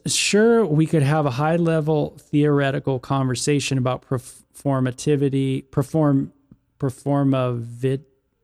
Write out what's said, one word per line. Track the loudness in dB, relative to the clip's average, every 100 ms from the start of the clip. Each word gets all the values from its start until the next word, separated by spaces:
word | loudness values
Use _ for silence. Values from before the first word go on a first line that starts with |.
| -4
"Sure, | -4 0 2 4 4
we | 2 2 2
could | 2
have | 2 2 0
a |
high-level | 0 0 0 0 0 0 0 -2 -8
theoretical | -4 0 2 2 2 -2 -2 -4
conversation | -2 -2 0 -2 0 0 0 -2
about | -2 -4 -4
performativity, | -6 -8 -20 _ -8 -2 0 -2 -2 0 0 0 0 -2 -4 -6
perform-, | -4 -2 0 2 2 0 _ _ -20 _ -8
performavit-, | -6 -6 -2 0 2 2 0 -4 -8 -6 -4 -4 -8 _ _ _